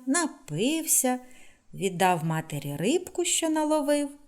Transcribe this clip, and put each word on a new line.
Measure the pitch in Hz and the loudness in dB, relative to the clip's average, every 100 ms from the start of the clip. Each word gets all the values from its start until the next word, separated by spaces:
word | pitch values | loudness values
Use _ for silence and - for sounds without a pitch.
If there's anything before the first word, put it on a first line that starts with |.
| - | 0
напився, | 330 320 - - 151 240 320 311 - 254 254 247 - - - - | 2 0 -4 -8 -2 0 0 0 2 2 0 -6 -20 -20 -20 -18
віддав | 151 190 175 185 175 160 | -6 -4 2 4 4 0
матері | 160 156 - 143 143 | -2 -4 -6 -6 -2
рибку, | 180 359 359 - 349 | 0 0 -2 -4 -2
що | - 330 | 0 0
наловив | 311 302 311 285 294 285 - | 0 2 2 2 0 0 -8